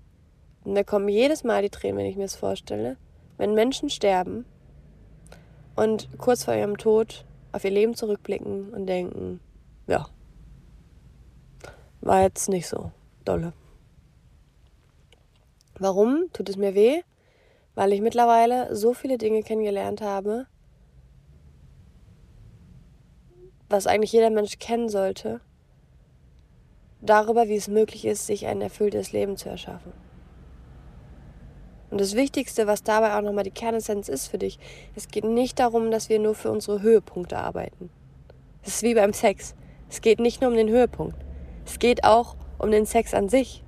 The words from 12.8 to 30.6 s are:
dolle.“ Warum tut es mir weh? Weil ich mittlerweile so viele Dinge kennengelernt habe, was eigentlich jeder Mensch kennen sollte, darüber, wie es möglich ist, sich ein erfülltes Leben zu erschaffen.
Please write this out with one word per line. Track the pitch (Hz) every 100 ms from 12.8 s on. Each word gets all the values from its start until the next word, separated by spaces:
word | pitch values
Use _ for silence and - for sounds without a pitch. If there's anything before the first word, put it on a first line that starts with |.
| 165 - _ _ 190
dolle.“ | 180 170 - _ - _ _ _ _ _ _ _ _ _ _ _ _ _ _ _ _ _ _ _ -
Warum | 190 185 220 294 349
tut | - 196
es | 196
mir | 202
weh? | 190 226 320 - _ _ _ _ _ _
Weil | - 196
ich | 202
mittlerweile | 226 233 233 233 233 247 -
so | 214 226
viele | 247 269 247
Dinge | 220 220
kennengelernt | 214 220 214 196 196 208
habe, | 208 196 202 233 262 _ _ _ _ - - - - - - - - - - - - - - - - - - - - - - - - 359 359 _ _
was | 202 -
eigentlich | 208 214
jeder | 226 226
Mensch | 214 208 -
kennen | - 233 226
sollte, | 202 190 196 214 233 - _ _ _ _ _ _ _ _ - _ - _ _ - -
darüber, | 208 214 214 226 220
wie | 214
es | 196
möglich | 214 220 220 220
ist, | 208 -
sich | 202 -
ein | 202
erfülltes | 202 - 208 208 190
Leben | 208 202 196
zu | -
erschaffen. | 180 - 185 180 - - - - - - -